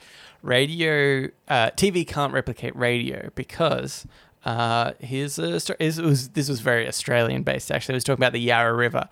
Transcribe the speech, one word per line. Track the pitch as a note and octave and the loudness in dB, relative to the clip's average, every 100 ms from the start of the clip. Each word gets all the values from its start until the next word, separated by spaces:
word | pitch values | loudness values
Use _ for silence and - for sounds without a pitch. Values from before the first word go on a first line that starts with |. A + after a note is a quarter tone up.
| - - - - | -20 -20 -20 -10
radio, | - B2 C#3+ E3 D#3+ D3+ C#3+ C3+ C3 - - | 0 2 2 0 0 2 2 2 -2 -8 0
uh, | C3 A2+ - | 2 2 2
T | G3+ | 2
V | F3+ D#3+ | 2 -2
can't | D3 C#3 | -2 -2
replicate | C3 B2+ A2+ B2 B2+ | -2 -4 -6 -8 -2
radio | A#2+ A#2+ B2 C3 - - | 0 0 -2 -8 -10 -10
because, | B2 - D3+ B2+ C3+ - - - _ _ - | -8 0 0 0 -4 -10 -16 -20 _ _ -6
uh, | A#2 A#2 A#2 A#2 - | -2 0 2 0 -4
here's | A#2+ C3+ C#3+ C#3 | -8 -6 -4 -4
a | E3 E3+ | -4 -4
sto-, | - - | -4 0
it | D#3 D#3+ | 0 2
was, | E3 C#3 B2+ | 4 2 2
this | - C#3 | -4 -2
was | B2+ | 0
very | A#2+ A#2 A2+ | 2 2 0
Australian | - - A#2+ A#2 C3 | -4 0 2 2 0
based, | - C3+ - | -2 -4 -2
actually. | C#3 - | -4 -2
It | B2+ | -2
was | |
talking | B2+ C3 | 0 2
about | B2+ | 2
the | A#2+ | 2
Yarra | A#2+ A#2 A#2 | 2 2 2
River. | A#2 A#2+ B2 - | 2 2 2 -2